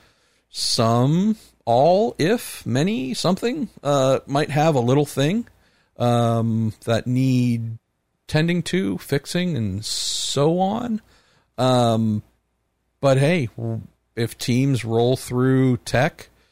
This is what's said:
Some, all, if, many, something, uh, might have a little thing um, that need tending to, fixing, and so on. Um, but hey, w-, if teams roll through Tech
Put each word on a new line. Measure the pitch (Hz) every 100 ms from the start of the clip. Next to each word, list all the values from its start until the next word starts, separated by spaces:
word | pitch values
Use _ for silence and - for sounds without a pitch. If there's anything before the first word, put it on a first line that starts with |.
| _ _ _ _ _
Some, | - - - 113 120 135 165 214 214 - _ 117
all, | 120 156 190 226 -
if, | 160 240 - -
many, | - 127 185 240 262
something, | 226 156 190 233 302 226 -
uh, | 143 143 131 127 -
might | 143 156
have | 147 160
a | 139
little | 117 139 143
thing | 139 147 220 - _ _ _ _ -
um, | 120 120 117 117 113 110 110 - -
that | 113 123
need | 127 131 127 123 117 113 113 _ _ _ _ -
tending | 156 170 175
to, | - 185 196 175
fixing, | - 139 - 175 180 135
and | 104 98
so | - - - - - 139 147 180
on. | 190 233 240 214 - _ _ _ _ -
Um, | 127 123 117 113 110 107 - _ _ _ _ _ _ _
but | 139 135
hey, | 151 180 120 -
w-, | 117 113 - _ _ -
if | 117 -
teams | - 123 139 123
roll | 113 113 120 131
through | - 123 131 131 131 120
Tech | - 113 151 - - _ _